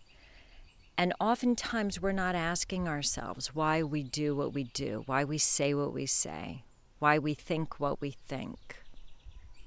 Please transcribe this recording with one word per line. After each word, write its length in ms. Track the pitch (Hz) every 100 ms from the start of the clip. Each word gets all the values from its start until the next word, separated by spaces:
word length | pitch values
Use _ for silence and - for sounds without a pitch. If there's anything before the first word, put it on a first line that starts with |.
| - - - - - - - - - -
And 140 | 180 -
oftentimes 840 | 208 247 247 233 - 233 202 180
we're 100 | 190
not 220 | 190 185
asking 520 | 180 165 175 - 185 175
ourselves 680 | 147 139 - 110 120 -
why 280 | 147 156 160
we 200 | 156 151
do 340 | 131 - 147 143
what 160 | 143
we 120 | 139
do, 380 | 123 - 135 107 123
why 180 | 135
we 140 | 143 151
say 340 | - - 143
what 220 | 143 143
we 100 | 135
say, 600 | 135 - - 78 98 135 - - - -
why 200 | 147 151
we 140 | 147
think 480 | 147 - 160 151 -
what 220 | 143 143
we 80 | 143
think. 640 | - - 131 - - - - - - - - - - - -